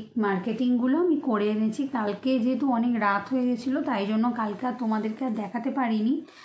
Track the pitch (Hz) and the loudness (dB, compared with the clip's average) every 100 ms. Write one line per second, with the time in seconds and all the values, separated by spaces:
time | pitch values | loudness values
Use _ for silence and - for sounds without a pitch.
0 | 220 240 208 190 202 220 254 247 254 294 | -4 -2 0 0 -2 0 2 2 2 2
1 | 359 294 269 214 208 214 220 214 269 247 | 4 2 2 0 2 2 0 -2 -4 -2
2 | 208 202 262 262 233 262 277 233 240 233 | -2 -2 0 2 2 0 2 2 2 2
3 | 208 202 202 262 247 240 269 269 294 226 | 2 0 0 0 2 0 0 -2 0 0
4 | 196 220 240 233 214 196 254 233 226 214 | 0 2 2 0 -4 -2 -4 -2 -2 0
5 | 220 220 269 220 202 233 240 277 247 220 | -2 -2 -4 -4 -4 -4 -4 -2 0 2
6 | 220 302 - - | 2 0 -4 -18